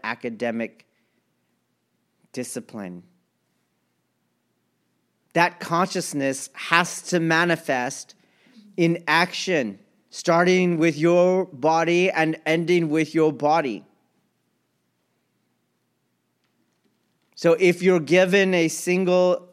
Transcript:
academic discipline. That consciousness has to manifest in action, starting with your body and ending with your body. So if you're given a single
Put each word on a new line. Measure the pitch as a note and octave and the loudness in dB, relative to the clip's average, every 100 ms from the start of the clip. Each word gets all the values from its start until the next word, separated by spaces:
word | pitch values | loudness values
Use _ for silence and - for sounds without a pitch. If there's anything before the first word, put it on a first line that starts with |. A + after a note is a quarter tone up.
academic | A2 A#2+ B2 A2 A#2+ A2+ A2+ - _ _ _ _ _ _ _ _ _ _ _ _ _ _ _ | -10 -8 -10 -6 -6 -4 -8 -12 _ _ _ _ _ _ _ _ _ _ _ _ _ _ _
discipline. | - B2 C3 A2+ A#2 F#2+ F2+ F2+ _ _ _ _ _ _ _ _ _ _ _ _ _ _ _ _ _ _ _ _ _ _ | -12 -10 -12 -14 -14 -12 -14 -20 _ _ _ _ _ _ _ _ _ _ _ _ _ _ _ _ _ _ _ _ _ _
That | E3 E3+ - | 0 0 0
consciousness | - E3 F#3+ F#3+ E3 D3 C#3 C3+ - | -4 -2 -2 -4 -6 -6 -4 -6 -12
has | - - E3+ F3 - | -14 0 2 2 -6
to | - F3+ | -4 -2
manifest | E3 D#3+ F3 E3 - C3+ B2 - - - _ _ _ - - - | 0 2 2 -2 -2 -4 -4 -10 -18 -20 _ _ _ -20 -18 -2
in | E3+ E3+ - | 0 0 0
action, | D#3 F3+ - - E3+ A2+ F#2+ _ _ _ | 0 0 -4 -4 -2 -2 -8 _ _ _
starting | - - E3+ F3+ F#3 F3+ E3+ | -10 0 2 4 2 2 2
with | E3 D3 | 0 2
your | E3 F3 F3+ F#3 F3+ | 2 4 4 0 -4
body | C3 D3+ E3 E3 E3+ F#3 | -2 0 0 2 2 0
and | - D#3+ D#3+ - | 0 -2 -2 -2
ending | D#3+ E3 F3 E3 | -2 2 0 0
with | D#3 D#3 D#3+ | -2 -2 0
your | D#3 | 0
body. | C#3 C#3+ D#3+ C3+ G2+ - _ _ _ _ _ _ _ _ _ _ _ _ _ _ _ _ _ _ _ _ _ _ _ _ _ _ _ _ _ _ _ _ _ _ - | 0 0 0 0 -6 -14 _ _ _ _ _ _ _ _ _ _ _ _ _ _ _ _ _ _ _ _ _ _ _ _ _ _ _ _ _ _ _ _ _ _ -2
So | E3+ | 2
if | E3 F#3 F3 | 4 2 2
you're | F3+ F3+ | 2 2
given | C#3 F3 F#3 G3 F#3+ | 4 2 4 4 2
a | F#3 E3 | 2 0
single | - - F3+ F#3 F3+ F3+ F3 - | -2 -2 0 2 2 2 0 -4